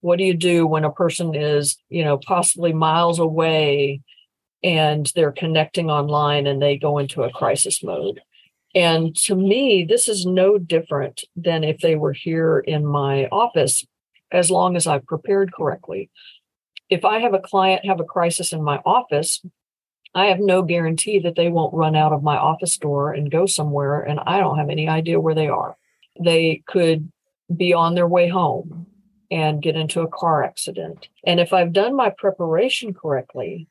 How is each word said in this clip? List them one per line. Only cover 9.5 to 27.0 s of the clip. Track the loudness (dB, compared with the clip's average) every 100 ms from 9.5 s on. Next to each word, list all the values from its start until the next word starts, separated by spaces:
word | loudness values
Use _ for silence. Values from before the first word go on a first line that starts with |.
| 2 2 2 2
this | 0 0
is | -2
no | 0 2 4 2
different | 2 -2 0 -4 -6 -8 -16
than | -6 -2 0
if | -2 0
they | 0 2
were | -2
here | -4 -4 -2 2 0
in | 0 -2 -2
my | 0 0 0 0
office, | 0 0 2 0 -2 -6 _ _ _ _
as | 0 2
long | 2 2 0
as | 0
I've | -2 -2
prepared | -8 0 0 0
correctly. | -2 -4 -4 -10 -10 -10 _ -20 -20 _ _ _ -20 _
If | 0
I | 2 2
have | 0
a | 0
client | 0 2 2 2 0
have | -2
a |
crisis | -2 -2 -2 -2 -6
in | -4
my | -2 -2 2
office, | 2 2 -2 -2 -6 -10 _ _ _ _ _ _ 0
I | 2
have | 2
no | 2 2
guarantee | 2 0 0 -2 0 0
that | 0
they | 0 0
won't | 2 0
run | 0 2 4
out | 2
of | 2
my | 0 2
office | 0 0 -4 -4
door | -2 -2 -2
and | -4 -2
go | 0 0
somewhere, | 0 -2 -2 -2 -2
and | -2 -4
I | -2 0
don't | 0 0
have | -2
any | -2 -2
idea | -2 0 0
where | 2
they | 0 0
are. | -2 -6 -10 _ _ _ -2
They | 2 4 2 0 -2
could | 2 2 2